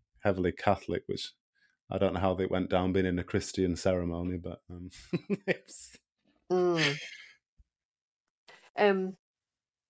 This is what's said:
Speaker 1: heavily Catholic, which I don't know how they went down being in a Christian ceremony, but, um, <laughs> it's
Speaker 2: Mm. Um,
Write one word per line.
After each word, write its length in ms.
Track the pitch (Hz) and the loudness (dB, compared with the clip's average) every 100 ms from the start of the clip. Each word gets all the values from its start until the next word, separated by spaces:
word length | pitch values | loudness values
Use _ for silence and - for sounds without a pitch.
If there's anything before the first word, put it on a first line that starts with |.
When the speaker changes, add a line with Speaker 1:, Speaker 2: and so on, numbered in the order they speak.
| _ _ | _ _
Speaker 1:
heavily 300 | 101 92 87 | 0 2 0
Catholic, 500 | - 104 95 - 87 - | 2 0 0 0 -6 -4
which 260 | 95 - _ _ _ _ _ _ | -8 -8 _ _ _ _ _ _
I 80 | 92 | 0
don't 140 | 95 87 | 0 2
know 60 | |
how 140 | 95 90 | 0 2
they 120 | 92 | 0
went 220 | 92 90 | 0 2
down 240 | 90 92 | 2 2
being 120 | 95 92 | 2 2
in 120 | 90 | 0
a 40 | - | -2
Christian 500 | 98 - - 92 82 | -2 -2 0 0 2
ceremony, 600 | 95 90 87 85 90 90 | 0 2 -2 -4 -4 -6
but, 260 | 87 - _ | -8 -14 _
um, 220 | 90 90 - - | -14 -14 -16 -8
<laughs> 340 | 175 - 196 - | -8 -4 -6 -4
it's 500 | - - - - - _ _ _ _ - | -6 -6 -16 -16 -18 _ _ _ _ -2
Speaker 2:
Mm. 460 | 180 180 165 147 147 - - - - _ _ _ _ _ _ _ _ _ _ - - - - | 2 2 2 0 -2 -10 -16 -20 -20 _ _ _ _ _ _ _ _ _ _ -20 -20 -12 4
Um, 400 | 202 190 190 190 _ _ _ _ _ _ | 4 4 0 -6 _ _ _ _ _ _